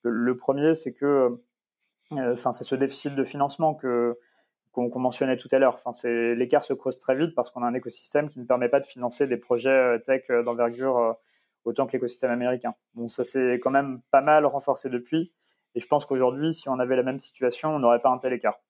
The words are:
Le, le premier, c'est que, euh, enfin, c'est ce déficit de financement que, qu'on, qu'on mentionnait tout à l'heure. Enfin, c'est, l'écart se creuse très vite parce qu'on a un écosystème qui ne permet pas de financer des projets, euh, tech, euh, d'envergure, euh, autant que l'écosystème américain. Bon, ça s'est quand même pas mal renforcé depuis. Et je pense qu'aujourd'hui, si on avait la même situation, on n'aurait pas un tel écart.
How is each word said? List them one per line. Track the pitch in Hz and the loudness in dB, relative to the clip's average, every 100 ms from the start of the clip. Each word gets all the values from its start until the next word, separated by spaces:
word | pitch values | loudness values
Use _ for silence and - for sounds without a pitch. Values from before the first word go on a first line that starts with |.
Le, | 120 | -2
le | 113 120 123 | 0 0 0
premier, | - 139 151 156 | -2 2 2 2
c'est | 131 | -2
que, | - 143 143 123 120 _ _ _ _ _ _ _ | -4 2 4 2 0 _ _ _ _ _ _ _
euh, | 147 123 | -4 -2
enfin, | 120 127 | -2 -2
c'est | 120 120 | -2 -4
ce | 135 | -2
déficit | 135 135 147 139 | -2 -2 -4 -4
de | |
financement | 131 143 139 - 160 147 | -4 -2 -4 0 -2 -2
que, | 131 120 120 120 _ _ _ _ _ | -2 0 0 -2 _ _ _ _ _
qu'on, | - 123 | -4 -4
qu'on | 127 | -2
mentionnait | 127 120 135 123 | -2 0 -2 -2
tout | - | 0
à | 135 | 4
l'heure. | 131 - | 4 2
Enfin, | - | -6
c'est, | 120 123 117 117 117 | -4 -2 0 0 0
l'écart | 123 143 - | 2 2 2
se | |
creuse | 135 131 123 | -4 -4 -4
très | - 135 | -2 0
vite | 165 151 | 0 -2
parce | 120 | -6
qu'on | 123 | -4
a | 120 | -4
un | 123 | -4
écosystème | 120 - - 147 147 | -6 -10 -2 -2 -2
qui | 131 | -10
ne | 120 | -2
permet | 123 120 | 0 2
pas | 139 | 0
de | 135 | -2
financer | 123 123 - 143 | -8 -8 -2 -2
des | 117 | -2
projets, | - 120 131 | 0 0 4
euh, | 135 127 117 | 4 4 0
tech, | 113 131 - | 0 -2 0
euh, | 120 | 0
d'envergure, | 120 120 117 120 135 123 | 0 0 -2 0 0 2
euh, | 113 113 _ _ _ _ 117 | 0 -2 _ _ _ _ -6
autant | 117 131 | -2 -2
que | |
l'écosystème | 127 123 - 127 | -2 -4 -4 -2
américain. | 120 123 127 120 - _ 117 | 0 -2 -2 -6 -10 _ -12
Bon, | 117 | -8
ça | - | -2
s'est | 123 135 127 123 | 0 2 0 0
quand | 131 | 0
même | 139 139 131 _ | 0 0 -8 _
pas | 139 | 4
mal | 143 151 143 | 6 4 4
renforcé | 139 - 127 135 | 0 -2 -2 -2
depuis. | 123 120 160 165 _ _ _ _ 120 | -6 -2 -4 -4 _ _ _ _ -10
Et | |
je | - | 0
pense | 147 - | 0 0
qu'aujourd'hui, | 135 127 135 156 | 2 2 2 -2
si | 156 135 | -2 -4
on | 127 | -2
avait | 127 131 | 0 2
la | |
même | 131 135 | 0 -4
situation, | - - 127 120 156 151 | -10 -2 -2 0 -2 2
on | |
n'aurait | 123 120 | 4 6
pas | 131 | 4
un | 127 | 2
tel | 131 | -2
écart. | 123 107 - | 0 -2 -4